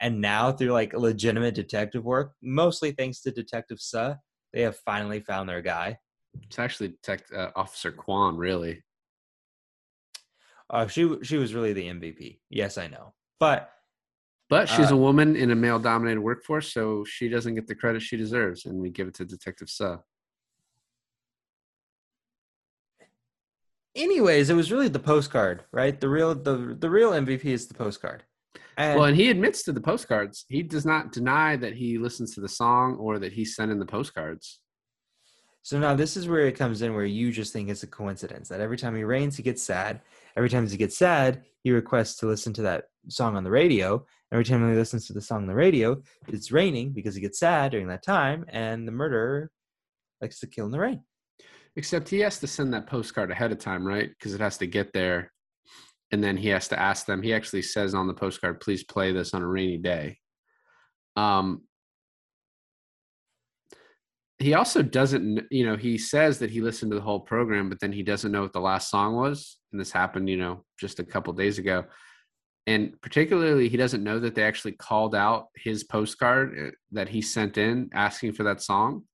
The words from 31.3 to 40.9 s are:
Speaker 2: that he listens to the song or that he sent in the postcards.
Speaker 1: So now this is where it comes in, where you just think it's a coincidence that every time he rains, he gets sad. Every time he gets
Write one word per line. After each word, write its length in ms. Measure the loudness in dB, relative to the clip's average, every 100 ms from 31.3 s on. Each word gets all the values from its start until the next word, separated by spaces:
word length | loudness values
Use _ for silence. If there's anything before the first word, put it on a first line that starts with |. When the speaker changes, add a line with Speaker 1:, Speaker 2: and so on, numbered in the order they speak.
| 4 4 2
Speaker 2:
that 180 | -2
he 240 | -4 -4 -2
listens 360 | -4 -6 -10
to 60 | -8
the 80 | -10
song 480 | 0 2 4 2 0
or 220 | -2 -2
that 140 | -4
he 120 | -4
sent 280 | -6 -2 -2
in 80 | -2
the 60 | -2
postcards. 760 | -4 -6 -6 -8 -10 -14 -20 _ _ _ _ _ _ _ _ _ _
Speaker 1:
So 160 | -4 0
now 160 | 2
this 220 | 2 2 -2
is 120 | 0
where 180 | 2 2
it 100 | 2
comes 240 | -2 0
in, 140 | -2
where 100 | -2
you 280 | -2 0 -2
just 200 | -2 -6
think 160 | -6 -6
it's 140 | -6
a 60 | -10
coincidence 600 | -8 -8 -8 -10 -12 -10
that 120 | -6
every 180 | -4 -4
time 160 | -4 -4
he 60 |
rains, 340 | 0 0 0 -2
he 60 |
gets 200 | -4 -4
sad. 380 | -4 -2 -2 -6 _ _ -10 0
Every 120 | 2
time 180 | 2 0
he 100 | 0
gets 200 | -2